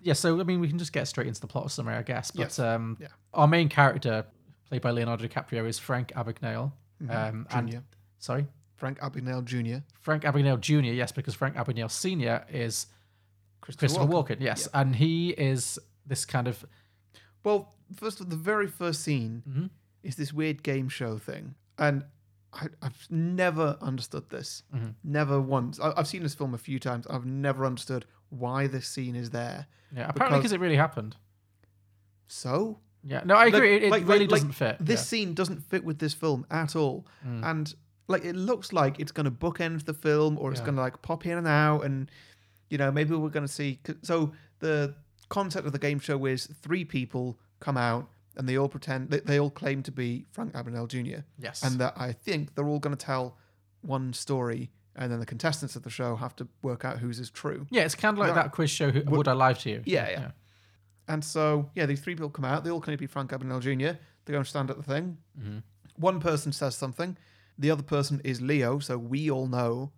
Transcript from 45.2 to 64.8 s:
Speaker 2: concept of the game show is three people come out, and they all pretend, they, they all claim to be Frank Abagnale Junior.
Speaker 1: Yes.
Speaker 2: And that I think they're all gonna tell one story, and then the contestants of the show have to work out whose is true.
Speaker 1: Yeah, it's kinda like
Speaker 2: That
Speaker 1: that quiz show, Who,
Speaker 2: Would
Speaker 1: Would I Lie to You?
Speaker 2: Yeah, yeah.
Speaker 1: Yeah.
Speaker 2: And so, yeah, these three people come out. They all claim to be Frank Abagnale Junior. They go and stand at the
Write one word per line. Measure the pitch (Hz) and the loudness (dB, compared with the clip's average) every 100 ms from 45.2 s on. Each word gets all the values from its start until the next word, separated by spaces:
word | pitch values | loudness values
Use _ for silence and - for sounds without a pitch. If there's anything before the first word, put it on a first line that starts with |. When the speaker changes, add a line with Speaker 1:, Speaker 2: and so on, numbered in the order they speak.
| - | -6
Speaker 2:
concept | 202 196 185 151 | -2 -2 -2 -4
of | |
the | 139 | -2
game | 147 147 | 0 -2
show | - 139 135 | -2 -2 0
is | 127 - 151 | -2 -4 -12
three | 147 180 | -4 -4
people | 165 139 123 131 123 117 _ _ | -2 -4 -2 -4 -6 -8 _ _
come | - 131 | -2 2
out, | 120 117 147 _ _ - | 2 0 -4 _ _ -8
and | 131 | -2
they | 131 | 0
all | 139 | 0
pretend, | 131 - 131 131 | -2 -6 -6 -2
they, | 143 | -2
they | - 143 | 2 2
all | 147 | 2
claim | - 143 139 | -2 -4 -2
to | 131 | -4
be | 135 123 120 - | -4 -4 -4 -8
Frank | - 226 | -10 -8
Abagnale | 131 123 120 117 | -8 -8 -6 -6
Junior. | 127 123 - 147 - | -4 -6 -8 -12 -12
Speaker 1:
Yes. | 117 - | -12 -2
Speaker 2:
And | 135 127 | -2 0
that | 123 - | -2 -2
I | 131 | -6
think | 113 - 170 147 | -6 -4 -2 -2
they're | - 147 | -4 -2
all | 147 | 0
gonna | 147 143 | -2 -4
tell | - 131 127 - _ _ _ _ | -2 -4 -4 -10 _ _ _ _
one | 165 135 131 | -4 -4 -2
story, | 120 - 135 120 117 131 _ _ - | -6 -4 -2 -2 -4 -8 _ _ -8
and | 127 | -6
then | 117 | -4
the | 113 | -6
contestants | 117 160 151 143 - | -2 -2 -2 -6 -10
of | |
the | 117 | -12
show | - 123 113 | -6 -4 -4
have | 123 - | -6 -10
to | 123 _ | -14 _
work | 135 120 | -6 -4
out | 131 113 | -6 -4
whose | 120 117 | -6 -6
is | 120 | -10
true. | - 147 127 143 | -8 -8 -8 -2
Speaker 1:
Yeah, | - | 2
it's | 156 | 2
kinda | - 214 208 | 2 2 4
like | 190 | 4
Speaker 2:
That | 165 151 | 4 2
Speaker 1:
that | |
quiz | - 156 | 2 0
show, | - 147 | 2 2
Who, | 135 | 2
Speaker 2:
Would | 139 | 4
Speaker 1:
Would | 147 143 | 4 4
I | |
Lie | 127 131 | 6 4
to | 127 123 | 4 -2
You? | 107 | -4
Speaker 2:
Yeah, | 113 - - | 0 0 0
yeah. | 92 | -4
Speaker 1:
Yeah. | 135 - _ _ _ _ _ _ - | -6 -12 _ _ _ _ _ _ -6
Speaker 2:
And | 156 | -4
so, | 151 160 151 151 143 | -2 0 2 2 0
yeah, | - 151 | -2 0
these | 139 | 0
three | 143 | -4
people | 170 151 | -6 -6
come | 147 | -4
out. | 131 147 | -2 -2
They | 156 | -2
all | 170 | -4
claim | - 143 | -4 -6
to | |
be | 139 | -6
Frank | 139 131 | -6 -6
Abagnale | 131 131 127 | -6 -4 -4
Junior. | 123 131 139 170 - _ | -2 0 -2 -4 -12 _
They | - | -6
go | 143 | -4
and | 139 | -2
stand | 151 131 | -4 -4
at | |
the | 135 | -6